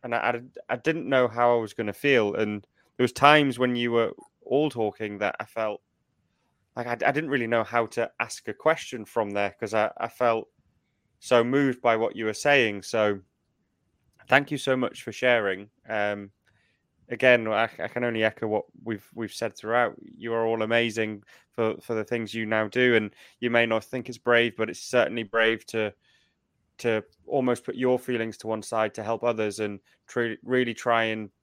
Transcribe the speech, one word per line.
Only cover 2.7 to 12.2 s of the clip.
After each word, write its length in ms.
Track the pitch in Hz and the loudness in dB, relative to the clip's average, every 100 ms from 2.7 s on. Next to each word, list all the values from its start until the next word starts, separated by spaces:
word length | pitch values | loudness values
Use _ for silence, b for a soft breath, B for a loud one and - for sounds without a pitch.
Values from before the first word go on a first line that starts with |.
| _ _ _ | _ _ _
there 80 | |
was 80 | 123 | 0
times 460 | - 147 151 143 120 | 6 8 8 4 0
when 180 | 127 123 | -2 0
you 160 | 120 | 0
were 200 | 117 113 - - _ | 2 0 -4 -20 _
all 260 | - 135 151 | -2 0 0
talking 480 | 123 107 - 107 104 | 0 -4 -4 -10 -4
that 180 | 101 - | -4 -4
I 40 | |
felt 360 | 107 - 110 104 _ _ _ _ _ _ _ _ _ - | -10 -6 -6 -6 _ _ _ _ _ _ _ _ _ -10
like 100 | 120 | -6
I, 60 | 120 - | 0 2
I 60 | |
didn't 180 | 139 156 | 2 -2
really 160 | 131 113 | -2 0
know 180 | 117 | 0
how 220 | 110 117 113 | 0 0 -2
to 240 | - 113 _ | -2 -6 _
ask 280 | 113 - - | -10 -8 -12
a 60 | |
question 500 | 104 - 160 - 123 | -2 0 0 -4 -12
from 260 | 107 - 104 | -6 -4 -2
there 240 | 101 101 - | -2 -2 -4
'cause 140 | 110 | -4
I, 160 | 107 107 - | 0 0 -2
I 100 | 117 | -10
felt 400 | - 123 113 - _ _ _ _ _ _ _ | 0 0 0 -4 _ _ _ _ _ _ _
so 240 | - 123 | 2 4
moved 360 | 117 135 139 123 | 4 2 2 2
by 160 | 120 113 | 2 2
what 200 | 110 | 0
you 80 | 92 | -2